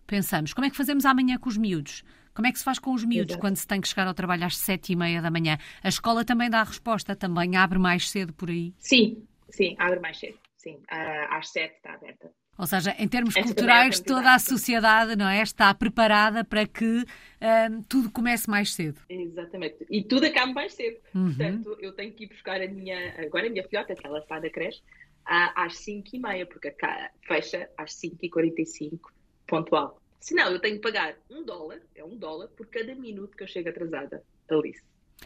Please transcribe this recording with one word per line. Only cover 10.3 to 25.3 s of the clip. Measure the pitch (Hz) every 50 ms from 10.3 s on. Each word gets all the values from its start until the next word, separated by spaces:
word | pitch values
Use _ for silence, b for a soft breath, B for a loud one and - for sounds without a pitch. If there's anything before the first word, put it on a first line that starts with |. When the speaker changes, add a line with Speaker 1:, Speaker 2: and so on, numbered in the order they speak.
| - - _ _ _ _
Speaker 2:
sim. | - 170 151 139 139 -
Ah, | 170 160 160 160 156 151 151 147 151 156
às | 160 -
sete | - 175 160 156 -
está | _ - - 151
aberta. | - - - - - - - - _ _ _ _
Speaker 1:
Ou | - 190 160
seja, | 196 190 156 196 185 -
em | 208 202
termos | - 247 240 226 -
Speaker 2:
Essa | 190 190 240
também |
é | 226
Speaker 1:
culturais, | - 247 233 240 233 247 262 - 180
Speaker 2:
outra | - - 269
Speaker 1:
toda | 254
a | 254 254 254
Speaker 2:
novidade. | 247 - -
Speaker 1:
sociedade, | 262 226 - - 240 233 208 220 220 220 226 220 226
não | 202 202 190
é, | 190 202
está | 220 214 - - 226 196 196
preparada | - - 226 214 - 226 220 214 208 208 220 208 226 226
para | - - 214 214 214
que, | - - 226 226 226 233 247 B B B B B B B
ahm, | - 226 226 226 226 226 220 226 - -
tudo | - 269 247 226
comece | - - 226 247 240 226 - -
mais | 214 202 202 196 -
cedo. | - 175 156 147 - - -
Speaker 2:
Exatamente. | 180 185 175 170 165 175 170 - - 190 170 156 - - - -
E | 190 214 185
tudo | - 254 262 294 311
acaba | - 262 254 262 254
mais | 277 294 202 -
cedo. | - 254 233 226 - _ _ -
Speaker 1:
Uhum. | 185 185
Speaker 2:
Portanto, | 180 147 123 151 160 190 220 220 208 214 -
eu | - 190 185
tenho | - 202 220 208
que | - 214
ir | 196
buscar | - - - - 190 190
a | 190 185
minha, | 196 196 190 185 185 180 180 180 - - 160
agora | 151 151 170 196 233
a |
minha | 233 196 185 -
filhota, | - 202 208 - 190
que | 180 -
ela | 139 147 151
está | 151 - 160 156
da | 156 160
creche, | - 156 165 190 226 - b b b b b b b _ _
à-, | -